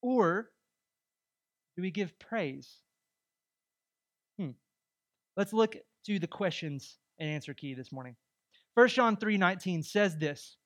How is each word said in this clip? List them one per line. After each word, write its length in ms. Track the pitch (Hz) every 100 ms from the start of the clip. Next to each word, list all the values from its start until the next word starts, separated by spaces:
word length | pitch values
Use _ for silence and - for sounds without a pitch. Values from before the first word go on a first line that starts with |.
Or 500 | 247 254 180 180 226 _ _ _ _ _ _ _ _ _ _ _ _ -
do 60 |
we 100 | 185
give 260 | 175 190 _
praise? 640 | - 226 160 135 131 - _ _ _ _ _ _ _ _ _ _ _ _ _ _ _ -
Hmm. 140 | 170 123 _ _ _ _ _ _ _ -
Let's 160 | 196
look 220 | 220 220 - - _ -
to 140 | 202
the 80 | 165
questions 720 | - 196 - 160 143 - - _ _
and 100 | 156
answer 240 | 151 135
key 200 | 139 143
this 180 | 127 127
morning. 240 | 131 127 120 _ _ _ _ _ -
First 200 | 247 -
John 220 | 240 214
three 200 | 214 208
nineteen 460 | 180 190 190 170
says 340 | 151 208 202 156
this 400 | 156 143 - -